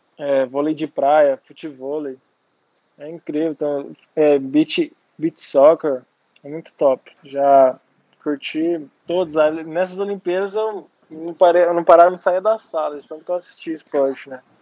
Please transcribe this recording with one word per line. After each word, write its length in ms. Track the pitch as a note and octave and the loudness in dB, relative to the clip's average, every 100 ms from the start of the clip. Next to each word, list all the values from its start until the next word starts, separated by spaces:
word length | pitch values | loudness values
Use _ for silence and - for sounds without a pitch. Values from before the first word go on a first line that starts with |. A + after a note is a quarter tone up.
| _ - | _ -10
é, 300 | C#3+ C3+ B2+ | -2 0 0
vôlei 260 | C#3 D3+ | -2 -4
de 140 | D3+ D#3 | -4 -6
praia, 500 | - C#3+ D3+ C#3+ C3 | -2 2 4 4 0
futevôlei. 760 | _ C#3+ D#3+ C3 C3+ D3+ D3 C3 _ _ _ _ _ _ _ - | _ -16 -16 -12 -10 -8 -8 -14 _ _ _ _ _ _ _ -20
É 140 | D3 | -18
incrível, 400 | E3 - D3+ E3 | -16 -8 -4 -4
então, 400 | C#3+ D3 C#3+ C#3 D#3 _ | -4 -4 -4 -8 -18 _
é, 240 | - D3+ C#3+ | 0 2 2
beach, 540 | C3+ D3 D#3 - D3+ _ _ - | 2 0 0 -2 -4 _ _ -8
beach 240 | D#3+ - | -8 -8
soccer, 600 | - C#3 C#3+ E3 D#3 B2+ _ _ _ _ | -2 6 6 6 0 -6 _ _ _ _
é 40 | C#3+ | -16
muito 240 | D#3 - - | -16 -14 0
top. 320 | C#3+ B2+ - _ | 0 0 -6 _
Já 500 | C#3 C#3 C#3 C#3 C3 C3 _ _ _ _ | -12 -2 4 6 6 0 _ _ _ _
curti 640 | D3+ C#3+ - D#3 E3 E3 C#3 _ | -8 -8 -8 -4 -4 -4 -8 _
todos. 320 | - F3 E3 D#3 | -6 -4 -2 2
Ali, 280 | D#3 D#3+ | 2 0
nessas 340 | D#3+ D#3+ F#3 F#3 | -8 -6 -6 -6
Olimpíadas 560 | G3+ G3 F3 F#3 G3+ | -8 -6 -4 -4 -4
eu 320 | G#3 A3 G3+ - _ _ | -4 -6 -8 -14 _ _
não 240 | D#3 E3 | -14 -8
parei, 300 | D#3+ F3 F3 | 2 4 4
eu 100 | E3+ | 2
não 80 | E3+ | 0
parava, 280 | E3+ E3+ F3 | 6 6 6
não 60 | F3+ | 4
saía 240 | F#3+ F#3 | -4 -2
da 160 | G#3 A3 | -2 -4
sala, 440 | - D#3+ D3+ D3 | -6 -6 -6 -8
de 80 | - | -16
tanto 160 | D#3 | -16
que 60 | - | -8
eu 20 | |
assistia 400 | F3+ - - E3+ | -10 -10 -18 -12
esporte, 560 | D#3 - D3 C3+ C3+ C#3 | -12 -6 -2 -2 -4 -14
né? 100 | C3 _ _ | -18 _ _